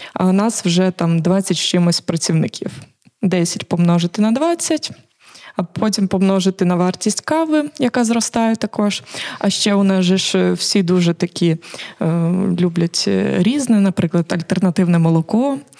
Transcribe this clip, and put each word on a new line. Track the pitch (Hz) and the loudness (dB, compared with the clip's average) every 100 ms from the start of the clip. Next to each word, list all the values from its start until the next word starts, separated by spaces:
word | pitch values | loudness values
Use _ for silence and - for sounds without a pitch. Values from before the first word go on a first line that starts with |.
| - | -12
А | - 185 | 0 2
у | |
нас | 190 220 226 | 4 2 0
вже | 180 170 185 | 0 2 0
там | 180 170 165 | 0 0 2
двадцять | 165 190 185 170 | 2 0 0 -2
з | |
чимось | - 180 175 170 | 0 2 2 0
працівників. | - 165 - 160 156 - - - - _ _ _ | -2 -4 0 0 0 -4 -10 -12 -20 _ _ _
Десять | 185 180 170 - - | -2 0 -2 -4 -4
помножити | 175 170 175 175 - | 0 2 2 0 0
на | 214 | 0
двадцять, | 233 320 339 - 311 - - _ _ _ - - - | 2 0 -2 -2 -2 -4 -14 _ _ _ -20 -12 -8
а | |
потім | 180 - 220 202 196 | -8 -2 0 0 0
помножити | 196 190 196 185 185 | 2 2 2 0 0
на | 175 180 | 0 2
вартість | 180 180 220 - | 0 0 -4 -4
кави, | - 311 320 311 294 - | -2 -2 2 0 -2 -2
яка | 254 247 | -2 0
зростає | 233 233 - 240 226 226 | 0 0 -2 0 0 0
також. | 214 - 208 - - - - - | -4 -2 -2 -2 -10 -12 -12 -4
А | 202 | -2
ще | - 214 | 0 0
у | 202 | 2
нас | 196 190 | 2 2
же | 180 190 | 2 0
ж | - 190 185 | 0 0 0
всі | 180 - 208 | -2 -2 0
дуже | 175 180 170 | 2 2 2
такі, | 170 170 - 170 160 - - - - | 0 -4 0 0 0 -6 -16 -16 -6
е, | 165 170 165 185 190 175 | -2 0 0 0 -2 0
люблять, | 175 170 170 - 196 | 0 0 -2 -2 -2
е, | 196 202 - | 0 0 0
різне, | 185 285 247 214 | 0 0 2 2
наприклад, | 196 180 180 175 165 | 2 0 0 0 0
альтернативне | 185 160 170 185 170 175 170 | -2 -2 0 0 2 2 4
молоко | 165 165 160 220 277 277 - - | 4 2 2 0 0 -2 -10 -14